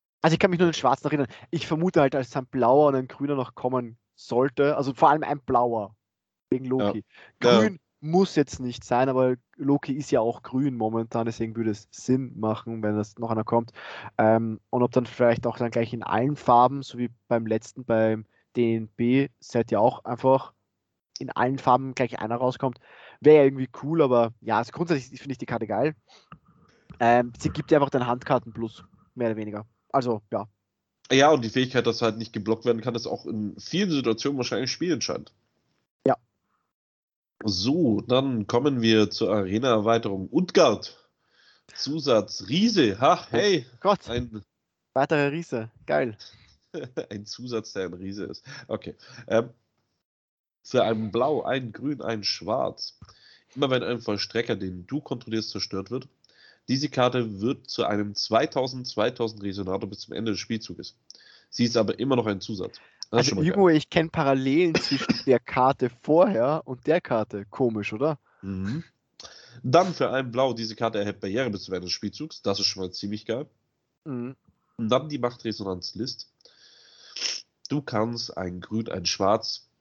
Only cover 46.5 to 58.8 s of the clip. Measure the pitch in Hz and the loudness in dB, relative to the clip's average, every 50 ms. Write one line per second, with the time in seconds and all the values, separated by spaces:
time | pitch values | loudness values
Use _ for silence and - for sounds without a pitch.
46.5 | _ _ _ _ - 165 139 127 - - - - 101 107 98 - - - 120 127 | _ _ _ _ -14 -12 -12 -10 -10 -12 -10 -10 -10 -12 -12 -14 -16 -14 -12 -8
47.5 | 120 113 104 - - 98 95 87 85 90 92 95 98 104 92 - - - _ 135 | -6 -8 -8 -8 -8 -8 -8 -8 -8 -10 -10 -10 -10 -8 -10 -10 -12 -14 _ -18
48.5 | 139 127 - - - 107 - - - _ - - - - - - 107 113 123 131 | -18 -16 -12 -8 -8 -8 -8 -10 -16 _ -20 -20 -20 -16 -8 0 0 0 0 0
49.5 | - _ _ _ _ _ _ _ _ _ _ _ _ _ _ _ _ _ _ _ | -8 _ _ _ _ _ _ _ _ _ _ _ _ _ _ _ _ _ _ _
50.5 | _ _ _ - - 127 98 104 113 110 110 107 90 117 127 143 156 123 - - | _ _ _ -2 0 2 2 2 0 -2 -2 -2 -2 0 0 0 0 -2 -2 -2
51.5 | 123 135 131 117 - - 120 143 147 120 - 101 117 107 101 - - - - 90 | -4 -4 -4 -8 -10 -8 -6 -6 -6 -6 -4 -6 -6 -4 -4 -6 -6 -6 -4 -4
52.5 | 113 131 - - - - - - - - - - - _ _ _ _ _ _ _ | -2 -2 -2 -2 -4 -8 -14 -16 -16 -18 -20 -20 -20 _ _ _ _ _ _ _
53.5 | - 131 147 135 131 127 - - 123 117 120 - 104 101 - - - 113 117 - | -6 -2 0 0 0 0 0 -2 -6 -6 -4 -4 -4 -4 -4 -4 -4 -4 -2 -2
54.5 | 117 95 95 92 92 90 87 - 131 151 - - 143 120 - - 110 110 107 - | -4 -4 -4 -8 -8 -10 -12 -8 -8 -8 -6 -6 -10 -10 -8 -6 -6 -6 -6 -6
55.5 | - 101 - - - 95 95 95 117 135 127 - _ _ _ _ _ _ _ - | -8 -10 -8 -6 -8 -8 -8 -6 -8 -10 -10 -12 _ _ _ _ _ _ _ -20
56.5 | _ _ _ - 123 135 147 147 - 139 123 123 123 127 120 110 104 95 101 120 | _ _ _ -4 -4 -2 -2 -4 -2 0 0 2 2 0 -4 -4 -4 -4 -4 -4
57.5 | 143 - _ - - - 110 - 104 104 104 104 98 - - - 107 113 147 160 | -4 -4 _ -12 -6 -4 -2 0 0 -2 -2 -4 -4 -6 -4 0 2 2 2 0
58.5 | - 139 131 135 127 131 | -2 -2 -4 -4 -4 -10